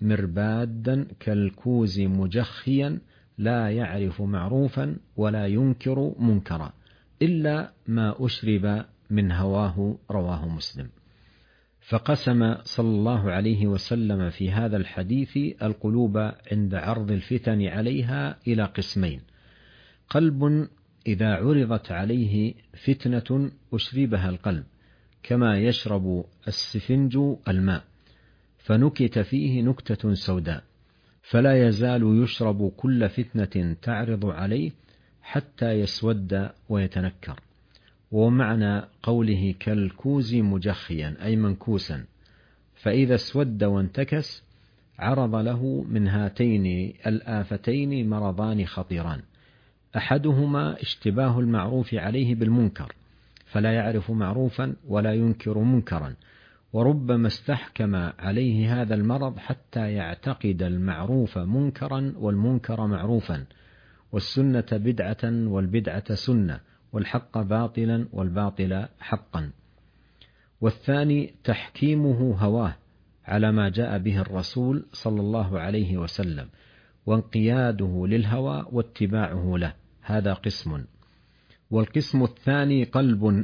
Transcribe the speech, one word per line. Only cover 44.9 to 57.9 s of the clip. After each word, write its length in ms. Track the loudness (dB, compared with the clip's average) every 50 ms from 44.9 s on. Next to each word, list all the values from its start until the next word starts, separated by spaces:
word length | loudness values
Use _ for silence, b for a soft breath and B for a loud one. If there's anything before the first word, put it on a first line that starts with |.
| b -6
عرض 360 | -2 0 0 2 2 2 0
له 500 | 0 0 0 0 0 -2 -2 -2 -4 -4 -2
من 200 | 0 2 2 2
هاتين 840 | 2 2 0 0 0 2 2 4 4 4 2 2 0 0 -2 -4 -8 -6 -4
الآفتين 1040 | -2 -2 -2 -2 -4 -4 -4 -4 -4 -6 -4 -2 -2 0 0 0 -2 -2 -2 0 0
مرضان 560 | 0 0 0 -2 -2 -2 -2 0 0 0 -2
خطيران: 540 | -2 -4 -8 -6 -4 -4 -4 -4 -4 -6 -8 -10 b b b b b b b b b b b b _ -6
أحدهما 840 | -6 -2 0 0 0 2 2 2 2 2 2 0 0 -2 -2 -4 -6
اشتباه 580 | -8 -8 -8 -4 -2 0 0 2 2 2 2 2
المعروف 540 | 2 2 2 0 0 0 -2 -2 -2 -2 -4
عليه 400 | -4 -2 -2 0 0 0 0 2
بالمنكر، 580 | 2 2 4 4 4 4 2 0 -4 -10 -12 -14 _ b b b b b b b b b
فلا 280 | -4 -2 0 2 2
يعرف 380 | 2 2 0 0 0 -2 -2 -2
معروفا 640 | -2 0 0 0 0 0 0 -2 -2 -2 -4 -4 -6 -8 -6
ولا 280 | -2 0 0 2 2 2
ينكر 440 | 2 2 2 2 0 -2 -2 0 2
منكرا، 560 | 4 4 4 4 2 0 -4 -4 -4 -6 -10 b b b b b b b b b b b
وربما 540 | -2 2 4 4 2 2 2 2 2 2 2
استحكم 680 | 2 0 -2 -4 -4 -4 -4 -6 -8 -6 -2 0 0